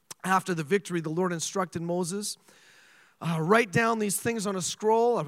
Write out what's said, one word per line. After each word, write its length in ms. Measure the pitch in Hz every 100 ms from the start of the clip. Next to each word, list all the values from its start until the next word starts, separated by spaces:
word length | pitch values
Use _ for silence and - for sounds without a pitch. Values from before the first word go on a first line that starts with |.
| _ -
After 320 | 185 190 190
the 80 | 165
victory, 380 | 143 202 202 175
the 100 | 156
Lord 220 | 160 185
instructed 500 | 170 - 196 180 175
Moses, 560 | 170 175 170 202 208 - _ - - - - _ _ _
uh, 180 | 165 160
write 320 | 160 220 226
down 260 | 226 226 226
these 180 | 208 -
things 300 | 233 233 202
on 80 |
a 80 | 190
scroll 560 | 165 - 214 226 240 220